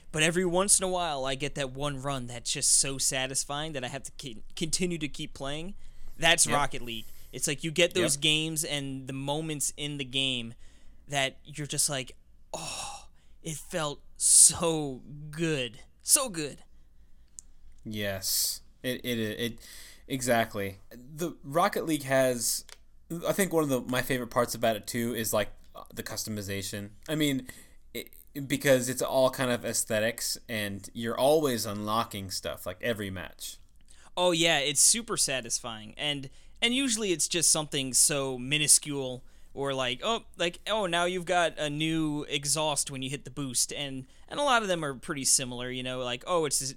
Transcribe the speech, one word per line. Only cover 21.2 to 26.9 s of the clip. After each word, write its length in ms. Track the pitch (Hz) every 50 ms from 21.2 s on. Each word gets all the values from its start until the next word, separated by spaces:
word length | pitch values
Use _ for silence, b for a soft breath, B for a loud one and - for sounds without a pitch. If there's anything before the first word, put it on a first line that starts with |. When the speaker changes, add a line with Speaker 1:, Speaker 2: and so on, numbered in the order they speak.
| 175 160 - - -
Speaker 2:
Rocket 420 | 143 139 165 185 202 - - -
League 180 | 160 156 143 127
has 600 | 131 135 135 131 131 123 120 110 - - - - - - - - - - - - - 165 170 - -
I 40 | 165
think 200 | - 196 165 165
one 100 | 160 156
of 60 | 143
the, 120 | 135 123
my 200 | - - 127 127
favorite 260 | 123 - 135 123 123 110
parts 240 | - 127 120 - -
about 200 | 113 123 113 113
it, 120 | 104 - -
too, 260 | - 117 117 117 120
is, 180 | 117 110 107 110
like, 160 | 107 104 - - - - - - - - - -
the 100 | - -
customization. 840 | - 113 104 - - 107 104 101 95 98 98 95 - - 101 101 101